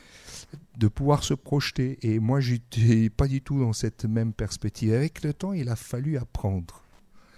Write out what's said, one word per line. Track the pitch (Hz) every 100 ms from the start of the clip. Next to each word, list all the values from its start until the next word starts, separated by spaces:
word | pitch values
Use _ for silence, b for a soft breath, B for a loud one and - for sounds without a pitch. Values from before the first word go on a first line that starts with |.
| B B B B B 147 - 117
de | 107
pouvoir | - 143 143
se | -
projeter. | 143 - 143 - - 131 131
Et | 113 110
moi, | 110 139
j'étais | 123 120 - 117 113 113 113
pas | - 139
du | 135
tout | - 139
dans | 120
cette | 107 110 - 110
même | 113 113
perspective. | 104 104 - 107 - 110
Avec | 117 160 -
le | 151
temps, | 143 185
il | 190 120
a | 113
fallu | - 123 143 143
apprendre. | 117 - 104 95 87 - - - - b b